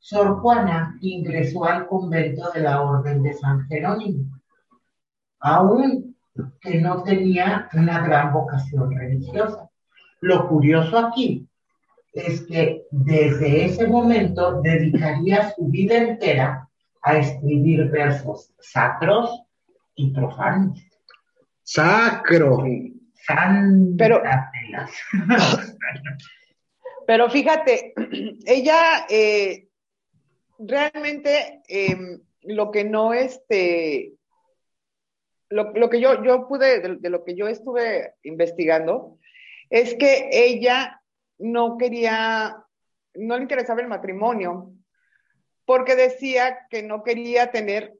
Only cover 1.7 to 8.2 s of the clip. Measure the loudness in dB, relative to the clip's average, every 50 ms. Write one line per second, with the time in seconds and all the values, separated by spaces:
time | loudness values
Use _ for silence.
1.7 | -2 -2 -4 -4 -4 -4 -2 -2 -2 -2 -2 -2 -4 -6 -8 -8 -4 -2 -2 0
2.7 | 0 0 0 0 0 -2 -2 -2 -2 0 -2 -2 -4 -4 -4 -2 -2 -2 -2 -4
3.7 | -6 -4 -4 -4 -4 -4 -4 -6 -6 -6 -6 -8 -10 -16 _ _ _ _ _ _
4.7 | _ _ _ _ _ _ _ _ _ _ _ _ _ _ -2 2 2 4 4 4
5.7 | 4 4 2 0 0 -2 -6 -10 -18 _ _ _ _ -12 -12 -12 -14 _ _ -4
6.7 | -2 0 0 0 -2 -4 -2 0 0 0 2 0 0 2 0 0 -2 -4 -6 -4
7.7 | 0 2 2 2 2 0 0 2 2 2